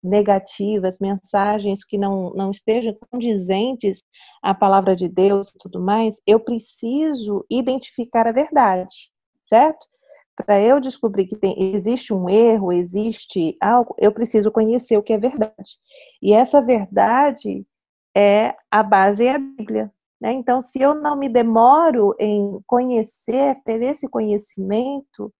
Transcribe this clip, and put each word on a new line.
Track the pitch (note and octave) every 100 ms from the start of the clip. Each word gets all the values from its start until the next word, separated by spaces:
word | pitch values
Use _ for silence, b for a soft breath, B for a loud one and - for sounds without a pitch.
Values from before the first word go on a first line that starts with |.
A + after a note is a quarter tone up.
negativas, | F#3 G3+ G#3 G3 F#3+ - G3+ G#3+ F#3 F#3
mensagens | G3 G3 - G3+ G3+ G#3+ G3+ G3
que | - G#3
não, | G3 G3 F3+
não | - G3
estejam | G3 - A3 A3+ G#3 _
condizentes | B3 A#3+ G#3 F3+ F#3+ A#3 B3+ G#3+ F#3 _ b b b
à | F#3
palavra | G3 G3+ G3 F#3+
de | F#3 F3+
Deus | F3+ F#3+ G3+ G3
e | _
tudo | - F3+
mais, | F3+ G#3 A3+ G#3+
eu | - A3
preciso | A3+ A#3+ - _ A#3 C4 D#4 C#4 G#3 G3+ -
identificar | A#3+ B3 B3+ - - A#3+ A#3 A3+
a |
verdade, | A#3 D4+ D4 A#3 F#3 F#3 - - _ _ _
certo? | _ A3 D4 D#4 _ b b b b _
Pra | - G3+
eu | G#3+ C#4
descobrir | C4 A#3+ A3+ G3 F#3
que |
tem, | G#3+ G3 - F#3+
existe | G3+ F#3 B3 -
um | G3 F3+
erro, | G3+ A#3 A3 F#3+
existe | F3+ F3 F#3 A3 A3 - - D#3+ -
algo, | G3 A#3+ A#3 -
eu | G#3
preciso | G#3+ A3+ A3+ G#3+
conhecer | G#3+ A3 A#3+ - G#3+
o |
que | G#3
é | A3
verdade. | A#3 C4+ G#3+ _ G3 - b b b b
E | G3
essa | G#3 B3+ D4
verdade | A#3 A#3+ G3+ G3+ G3+ A#3+ D4 C4+ G#3+ G3 G3 _ _ _ _ -
é, | G3+ G3+ A3+ - _
a | G#3
base | G#3 G3+ F#3+ G3+ A#3+
é |
a | C#4
Bíblia, | C4+ C4+ G#3+ G#3+ A3 _ _ _
né? | A3
Então, | B3+ A#3+ B3
se | B3 C4
eu | C4+
não | D4+ D4 C#4+
me | C#4
demoro | A#3 A#3 A3+ A#3+ D4 E4 B3 G3+ -
em | G#3 G#3 G3+ F#3+ _
conhecer, | B3 B3+ B3 A3 - - A#3+ C#4 C4+
ter | - A3+
esse | B3 D4+ -
conhecimento | A#3 G#3+ G#3 G#3 - F#3+ G#3 B3+ C#4 C#4 _ G#3 _